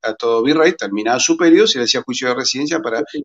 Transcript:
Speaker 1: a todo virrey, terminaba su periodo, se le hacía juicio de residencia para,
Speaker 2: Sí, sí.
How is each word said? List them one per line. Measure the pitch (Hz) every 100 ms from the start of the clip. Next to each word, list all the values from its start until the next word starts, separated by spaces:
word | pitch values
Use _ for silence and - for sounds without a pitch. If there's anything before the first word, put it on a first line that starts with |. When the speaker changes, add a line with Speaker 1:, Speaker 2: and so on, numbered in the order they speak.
Speaker 1:
a | 110
todo | 107 117 117
virrey, | 123 160 165
terminaba | 170 101 101 110 127
su | - 165
periodo, | 170 170 220
se | 131
le |
hacía | 117 127
juicio | - 123 127
de |
residencia | 120 120 131 147 160
para, | 165 113
Speaker 2:
Sí, | 110
sí. | 151